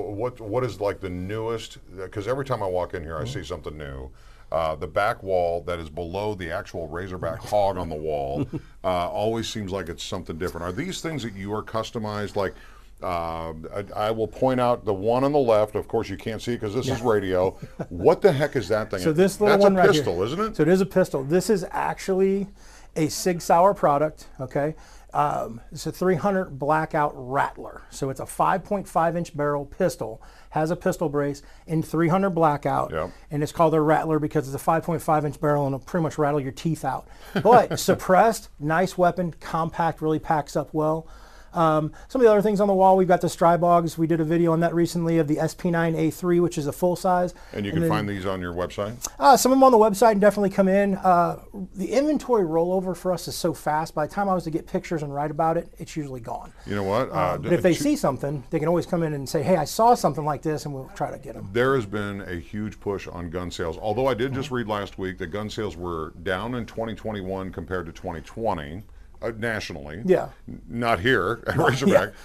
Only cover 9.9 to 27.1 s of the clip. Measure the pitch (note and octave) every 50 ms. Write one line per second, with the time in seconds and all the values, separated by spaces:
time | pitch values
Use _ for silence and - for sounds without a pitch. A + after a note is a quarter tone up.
9.9 | E2 - - - G#2+ F2+ - - E2+ D#2+ F2+ E2+ E2 E2 E2+ F2+ F2+ A#2 E3+ F#3
10.9 | - - - E3 D#3 C3 G#2+ A#2+ G2 G2 G2 G2+ G#2+ G#2+ G#2 - - A2+ A2 -
11.9 | - A#2 G#2+ G#2+ G#2 G#2 G#2 F#2 - G2+ F#2+ F2+ - - - - - - - -
12.9 | - - F2 F2+ F2 E2+ E2 E2 E2 E2 E2 E2 D#2+ D#2+ D#2 - - G2+ F#2+ -
13.9 | - G2+ G#2+ A2 A2+ A2 A2 G#2 - - C3 C3 C3 B2+ B2 A#2+ A#2+ - - G#2+
14.9 | G2 F#2 G2+ A2+ A#2+ B2+ C3+ C#3 D3+ C#3+ C3 A2+ G#2+ G#2 G#2+ - - G2 - -
15.9 | - A2+ G#2 G2 F#2+ - - A2+ A2 G#2+ - A#2+ A#2+ - A2+ G2+ G2 C3 B2 C3
16.9 | - A2 A#2+ A#2+ G#2+ G#2 G2 F#2 F#2 F2+ F#2 F#2+ - - - - - - - -
17.9 | E2+ F2 G2 D3+ F#3 F#3 - F#3+ C#3+ C3+ D3+ - - B2 G#2 G#2 A2 G#2+ A2 G#2+
18.9 | G#2 F#2+ F2+ E3 D3 E3 F#3+ F#3+ - - G#3 G#3 G3+ G3 G3+ G3+ F#3+ F#3 F3 G3+
19.9 | E3 D3+ B2+ G#2 E2+ F2 G2+ A#2+ D#3 G3+ A3 G#3+ A3 - D3+ D#3+ F#3 F#3 G3 -
20.9 | - F#3+ F3 - - C#3 C3+ C#3 E3+ F#3 - - G#3+ E3+ - - - C#3+ C#3+ D#3
21.9 | D#3+ - - F#3+ F#3+ F#3+ F#3+ G3 G3 G3+ F#3+ G3 - - - - - - - -
22.9 | - D#3+ D#3 C#3 - - - F#3 F3 E3 - - F3+ E3+ F#3 G3+ F#3+ - F#3 D3+
23.9 | C#3+ C#3+ D3+ D#3 - - - - - - C3 - - D3 C#3+ D#3 D#3 - - -
24.9 | - - - - - D3 D3 C#3+ - C3 B2+ A2 A#2 A#2 - - E3 C#3+ - D#3+
25.9 | - - F3+ F#3 F#3 C3+ G3 G3+ G3 F#3+ F3+ D3 C#3 C3 D3 C#3+ D#3 D#3 D#3+ D#3
26.9 | E3+ D#3 D3 D3